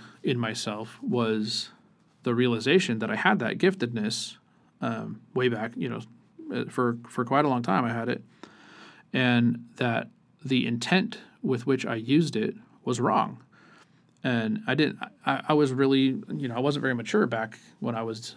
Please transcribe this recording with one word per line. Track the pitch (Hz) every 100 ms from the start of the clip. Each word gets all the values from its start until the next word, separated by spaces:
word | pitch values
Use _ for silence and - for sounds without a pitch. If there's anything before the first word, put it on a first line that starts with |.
| - -
in | - 123
myself | 113 107 - 107 110 -
was | 269 123 113 110 107 - - - _ _ _ _
the | 131 117
realization | 127 117 117 180 180 110
that | 110
I | 107
had | 185 214
that | 113 104
giftedness, | 185 190 120 117 107 - - - _ _ _ _
um, | 123 113 110 107 -
way | 131 127
back, | 110 110 -
you | 131
know, | 113 - - _ - -
uh, | 120 -
for, | - 120 117 -
for | - 120
quite | 135 147
a |
long | 123
time | 123 185 120
I |
had | 117 117
it, | - - _ - - - - - - _
and | 139 127 120 120 117 - -
that | 123 113 - _ _ _
the | 139 127 123
intent | 117 - 185 - - - _
with | - 123 120
which | 127 -
I | 117
used | 117 147 160 110
it | - - - _
was | - 120
wrong. | 120 117 110 120 - _ - - _ _ _ _
And | 131 120 110 107 -
I | 135
didn't, | 151 - - - -
I, | 135 -
I |
was | 151 143
really, | 131 135 135 135 131 -
you | 151 131
know, | 117
I |
wasn't | 135 147
very | 135
mature | 120 113 214 170
back | 117 110 - - _
when | 123 117
I |
was | 113 110 -